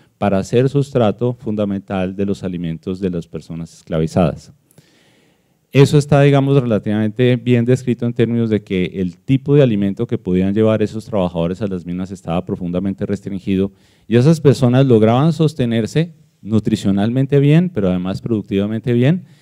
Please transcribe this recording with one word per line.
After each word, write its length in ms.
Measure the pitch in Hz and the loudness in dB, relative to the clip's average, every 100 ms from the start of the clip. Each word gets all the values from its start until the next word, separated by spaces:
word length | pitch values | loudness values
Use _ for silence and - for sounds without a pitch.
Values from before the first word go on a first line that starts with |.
| _ - | _ -4
para 260 | 101 95 | -2 0
ser 240 | 92 120 135 | 0 0 2
sustrato 640 | 143 135 127 107 95 120 | 0 -2 0 0 0 -4
fundamental 800 | 123 113 107 101 98 - 95 92 | -4 -6 -4 -4 -4 -6 -6 -4
de 120 | 95 98 | -4 -4
los 180 | 95 | -4
alimentos 560 | 95 87 82 82 95 92 | -6 -6 -6 -8 -8 -6
de 100 | 95 | -4
las 160 | 85 - | -6 -8
personas 460 | 82 - 82 82 | -12 -12 -12 -14
esclavizadas. 800 | - - 82 80 98 78 - - _ _ _ _ _ _ _ _ _ _ _ _ | -16 -6 -4 -2 0 0 -2 -14 _ _ _ _ _ _ _ _ _ _ _ _
Eso 260 | 135 135 151 | 4 4 4
está, 240 | 143 143 | 4 4
digamos, 380 | 143 139 135 139 | 4 4 2 2
relativamente 720 | 123 101 107 104 107 104 123 123 | 2 0 0 -2 -2 2 2 2
bien 280 | 117 120 | 2 2
descrito 420 | 117 127 120 113 120 | 2 0 0 -4 -2
en 80 | |
términos 360 | 120 113 117 113 | 0 0 0 0
de 120 | 101 | -2
que 220 | - 92 90 | -2 -2 -2
el 220 | 98 90 - | -4 -6 -6
tipo 380 | - 135 139 | -2 -2 2
de 80 | 147 | 4
alimento 440 | 127 101 98 98 117 | 4 2 -2 -4 -4
que 100 | 110 | -6
podían 380 | 92 92 95 | -2 0 0
llevar 260 | 104 110 107 | 2 2 2
esos 240 | 104 110 | -2 -6
trabajadores 560 | - 104 90 85 85 92 | -6 -2 -2 -2 -4 -4
a 60 | 101 | -6
las 180 | 92 | -6
minas 260 | 85 90 95 | -8 -8 -8
estaba 340 | 98 - 87 | -10 -6 -6
profundamente 600 | 90 90 87 90 98 98 | -4 -8 -6 -4 -4 -6
restringido 680 | 98 101 98 95 101 95 98 - _ _ - | -6 -6 -8 -8 -2 -2 -2 -6 _ _ 0
y 100 | 117 | 2
esas 240 | 143 160 | 4 4
personas 460 | 147 113 123 127 135 | 2 4 4 4 4
lograban 460 | 113 110 123 160 | 4 4 4 2
sostenerse 800 | 160 156 - 120 113 107 151 165 - _ _ | 2 0 0 -2 -2 -2 -2 -4 -6 _ _
nutricionalmente 1000 | 101 110 110 107 101 98 110 131 135 143 | -2 -2 0 -2 0 0 0 0 0 2
bien, 280 | 143 156 180 | 4 4 2
pero 200 | - 92 | -2 -2
además 320 | 90 92 98 | -2 -4 -6
productivamente 720 | 117 107 - 98 104 110 127 | -4 -4 -2 -2 -2 -4 -2
bien, 320 | 120 131 180 - _ | 2 2 0 -4 _